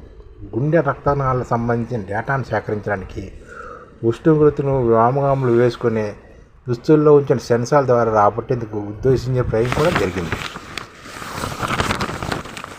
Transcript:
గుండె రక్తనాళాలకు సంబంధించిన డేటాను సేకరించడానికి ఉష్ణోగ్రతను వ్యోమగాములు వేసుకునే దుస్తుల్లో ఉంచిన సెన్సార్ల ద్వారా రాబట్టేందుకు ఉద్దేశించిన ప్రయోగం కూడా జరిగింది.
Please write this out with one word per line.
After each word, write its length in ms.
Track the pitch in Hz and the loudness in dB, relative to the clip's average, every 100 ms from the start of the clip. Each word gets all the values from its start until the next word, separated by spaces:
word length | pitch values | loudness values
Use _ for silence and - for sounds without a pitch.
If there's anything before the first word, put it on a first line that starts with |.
| - - - - 98 113 | -20 -20 -20 -18 -8 -4
గుండె 220 | 147 165 | 2 2
రక్తనాళాలకు 680 | 139 - 143 143 131 127 117 | 2 -2 -2 0 0 -2 -2
సంబంధించిన 600 | 120 117 117 117 117 95 | -2 0 -2 -2 -6 -4
డేటాను 360 | 104 127 135 | -6 -4 -4
సేకరించడానికి 880 | - 107 - 104 101 98 92 - 98 - - - - - - - | -2 -4 -2 -4 -4 -6 -6 -12 -12 -16 -18 -18 -16 -18 -20 -4
ఉష్ణోగ్రతను 840 | 117 - 165 151 151 147 139 135 117 | -2 2 2 4 4 2 0 0 4
వ్యోమగాములు 640 | 113 117 139 139 135 127 | 4 4 2 0 0 2
వేసుకునే 640 | 117 120 - 120 110 104 101 - - - - 123 | 4 2 2 -2 -2 -4 -8 -20 -20 -20 -14 -6
దుస్తుల్లో 460 | 120 - 151 151 147 | -2 4 6 8 6
ఉంచిన 220 | 135 123 | 6 0
సెన్సార్ల 480 | - 120 120 147 127 | 0 0 2 2 4
ద్వారా 280 | 120 113 | 4 4
రాబట్టేందుకు 680 | 107 104 113 113 127 107 107 | 4 4 2 -4 -4 -4 -8
ఉద్దేశించిన 600 | 101 107 131 123 123 127 | -8 -2 0 0 0 -2
ప్రయోగం 320 | 117 110 123 139 | 0 0 0 0
కూడా 120 | 165 | 0
జరిగింది. 400 | 170 95 92 82 - - - - - - - - - - - - - - - - - - - - - - - - | 0 -2 -2 -6 -6 -8 -12 -14 -14 -16 -18 -18 -14 -12 -8 -8 -6 -4 -2 -2 -4 -6 -6 -6 -6 -8 -14 -14